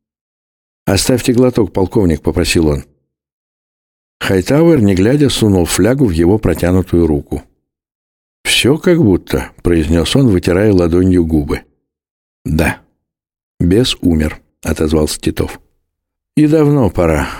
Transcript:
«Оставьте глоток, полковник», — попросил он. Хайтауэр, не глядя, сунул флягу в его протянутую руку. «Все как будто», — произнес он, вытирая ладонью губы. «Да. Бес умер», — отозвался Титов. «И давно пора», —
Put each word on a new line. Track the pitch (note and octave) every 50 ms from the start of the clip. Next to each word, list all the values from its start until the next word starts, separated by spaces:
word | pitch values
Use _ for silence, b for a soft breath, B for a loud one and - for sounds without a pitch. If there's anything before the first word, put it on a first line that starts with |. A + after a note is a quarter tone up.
| _ _ _ _ _ _ _ _ _ _ _ _ _ _ _ _ -
«Оставьте | - G2 F#2+ - - C3 A2+ - - A#2+
глоток, | B2 B2+ B2+ A#2+ A#2+ G#2 - -
полковник», — | G2 F#2+ F2+ - A#2 G2 E2+ D#2 - -
попросил | E2 D2+ F2+ E2 - - F#2 D#2+ D2+
он. | C#2+ C2+ - _ _ _ _ _ _ _ _ _ _ _ _ _ _ _ _ _ _ _ _ _ _ _ _ _ _ -
Хайтауэр, | - - G2 F#2 F2 - C3 D3+ E3 E3+ E3 C3 G#2
не | G2+ F#2+
глядя, | F2 F#2+ A#2 C#3 D3 C#3+ B2+
сунул | - - A2+ G#2+ G2 F#2 E2
флягу | - - - F#2 A2 C3 C#3+ C#3
в | G2+
его | E2 D#2+ E2+ F2 G#2+ G#2
протянутую | - F#2 D#2+ - E2+ F2 F#2 F#2 F2 - - E2+ E2+
руку. | D#2 D2+ C#2+ - - D2 C2+ - _ _ _ _ _ _ _ _ _ _ _ _ _ _ _ _ _ _ _ -
«Все | - - - - A2+ D3+
как | D#3 - F3+ E3+ E3 D3+
будто», — | G2+ F2 D#2+ - - - C2 - - - _ -
произнес | F2 F2 E2 D#2 D#2 E2 E2+ D2+ - -
он, | B2+ C#3 A#2
вытирая | F#2+ F2 - F#2+ F2 F#2 G#2+ A2 G2
ладонью | F2+ F2 E2+ E2+ F2+ F#2 F#2 F2+ F2+ E2+
губы. | D#2+ D#2+ D2+ C#2+ D2 D2 C#2 - _ _ _ _ _ _ _ _ _ _ _ _ _ _ _ -
«Да. | - D#2 D#2+ D#2 C#2+ - - _ _ _ _ _ _ _ _ _ _ _ _ _ _ _ -
Бес | F2 F2 F#2+ A2+ B2+ - - - -
умер», — | F2 E2 D#2 D#2 D#2 - - _ _ _ _ -
отозвался | E2 E2 - D#2+ D#2 D#2+ D#2 D2+ D2 - -
Титов. | - - - - E2 D#2 - - _ _ _ _ _ _ _ _ _ _ _ _ _ _ -
«И | D3+ D3+
давно | D3+ D#3 D#3+ D3+ D3 D3 C#3+ A#2+ F#2
пора», — | - F2+ F2 D#2+ D#2 D2 C#2 B B B